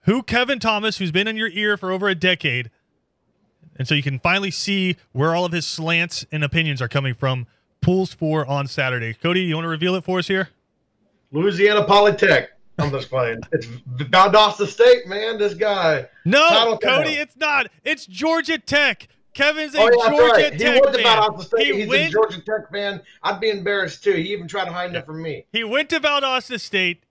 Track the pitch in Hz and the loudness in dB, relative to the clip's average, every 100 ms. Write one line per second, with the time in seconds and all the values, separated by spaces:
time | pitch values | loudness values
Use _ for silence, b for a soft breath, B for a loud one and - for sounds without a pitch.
0 | - 240 - 233 247 262 226 208 214 - | 2 0 0 -2 0 -2 -2 -2 -2 -4
1 | 185 170 208 220 220 175 214 202 185 185 | -2 -2 -2 -4 -6 -2 -2 -2 -4 -2
2 | 202 180 180 180 151 123 117 _ _ _ | -2 0 0 0 -2 -4 -8 _ _ _
3 | _ _ _ _ _ _ _ - 127 151 | _ _ _ _ _ _ _ -10 -2 -2
4 | 143 135 170 190 196 - - 196 185 175 | -2 -4 -2 0 -2 -4 -2 0 0 -4
5 | _ 127 156 165 180 170 - - 160 165 | _ -2 0 0 -2 -4 -6 -6 -2 -2
6 | 170 - - 156 143 165 160 135 120 143 | -2 -8 -8 -4 -2 -2 -2 -4 -2 -2
7 | 135 120 135 127 120 _ _ _ - 185 | -2 -4 -4 -4 -8 _ _ _ 0 0
8 | 185 - 160 156 135 143 139 - 131 123 | -2 -4 -2 -2 -2 -4 -4 -4 -2 -2
9 | 113 110 170 175 180 156 165 160 180 185 | -6 -6 -2 -2 -2 -4 -4 -4 -2 -2
10 | 175 185 175 190 190 _ _ _ _ _ | -2 -6 -2 -4 -4 _ _ _ _ _
11 | _ _ _ 143 196 175 202 208 - 208 | _ _ _ -2 -2 2 4 4 4 6
12 | 208 202 196 139 - _ _ - 147 135 | 6 4 4 2 0 _ _ -6 -4 -4
13 | - 127 120 117 - 160 - - - - | -4 -2 -2 -4 -6 -6 -6 -18 -12 -10
14 | 147 185 196 208 208 202 202 - 240 247 | 2 4 6 6 4 2 -4 4 6 6
15 | 180 202 220 220 208 165 214 196 165 143 | 2 -6 -6 -2 -2 0 -2 2 2 0
16 | - _ 170 277 320 302 233 220 - 262 | -4 _ 0 4 6 4 2 0 0 0
17 | 311 294 294 _ 302 285 226 _ - 302 | 0 -4 -8 _ -2 -2 -4 _ -6 -6
18 | - 185 311 330 320 311 - 285 277 214 | -8 -4 0 0 -2 -6 -2 0 0 -2
19 | - _ _ - 285 302 302 262 220 240 | -12 _ _ -2 0 0 -4 2 4 4
20 | 226 294 240 220 196 156 226 247 277 262 | 4 4 6 6 2 0 2 4 4 4
21 | 226 220 214 202 175 226 285 202 214 269 | 2 4 2 -2 -4 0 0 0 0 0
22 | 320 208 220 180 208 214 208 202 202 196 | 2 2 0 -2 -8 -8 -6 -6 -6 -8
23 | b b 175 202 220 202 175 202 170 - | b b -6 -2 -2 -2 -2 -2 -4 -2
24 | 202 175 175 202 170 196 180 175 180 170 | 0 0 -2 -6 -6 -6 -6 -6 -8 -8
25 | 160 156 165 143 - 220 226 262 302 320 | -10 -12 -10 -10 -8 -8 -2 -4 -2 -2
26 | 294 285 269 254 - 240 - 196 180 175 | 0 0 -2 -4 -6 -12 -6 -2 -2 -4
27 | _ | _